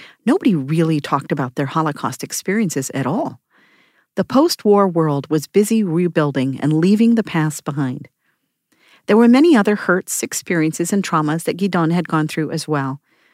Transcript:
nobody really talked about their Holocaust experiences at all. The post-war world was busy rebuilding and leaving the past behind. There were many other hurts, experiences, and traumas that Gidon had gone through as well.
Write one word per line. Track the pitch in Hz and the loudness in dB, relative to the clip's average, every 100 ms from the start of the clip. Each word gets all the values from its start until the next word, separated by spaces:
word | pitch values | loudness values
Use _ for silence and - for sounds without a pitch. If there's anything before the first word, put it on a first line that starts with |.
| - _ - | -20 _ -2
nobody | 339 277 165 | 0 2 0
really | 131 160 160 156 | 0 0 0 0
talked | - 143 - | -2 -4 -2
about | 147 127 - | -4 -4 -4
their | 139 | -4
Holocaust | 160 160 143 - - | -2 -4 -4 -8 -8
experiences | - - - 208 196 147 135 | -10 -8 -4 -2 -2 -4 -6
at | 135 131 | -4 -4
all. | 202 330 120 _ _ _ _ _ _ _ - | -4 -6 -10 _ _ _ _ _ _ _ -8
The | 190 | -2
post-war | 254 330 - 208 202 196 | 2 2 2 2 4 4
world | 170 160 143 135 | 2 0 0 -2
was | 156 - | -2 0
busy | 196 208 226 196 | 0 2 2 0
rebuilding | 160 175 165 147 139 131 131 | 0 0 0 -2 0 -4 -2
and | 147 | -2
leaving | 156 180 214 233 226 | 2 2 4 4 2
the | |
past | - 165 156 147 | 0 -2 -2 -4
behind. | - 139 135 135 - _ _ _ _ _ _ _ _ _ - | -8 -4 -4 -6 -14 _ _ _ _ _ _ _ _ _ 2
There | 208 | 4
were | 233 | 6
many | 254 339 262 | 6 6 6
other | 202 208 | 4 0
hurts, | - 180 - - | 0 0 -2 -8
experiences, | - - - 175 156 151 175 | -8 -8 -4 -2 0 -2 -2
and | 202 | -2
traumas | 185 165 151 165 - | 0 0 0 -2 -4
that | 175 | -4
Gidon | 196 175 160 | -2 0 0
had | 175 165 | 0 -2
gone | 160 156 | -2 -2
through | - 147 | -4 -6
as | 160 151 | -6 -4
well. | 151 135 135 _ _ _ | -4 -4 -8 _ _ _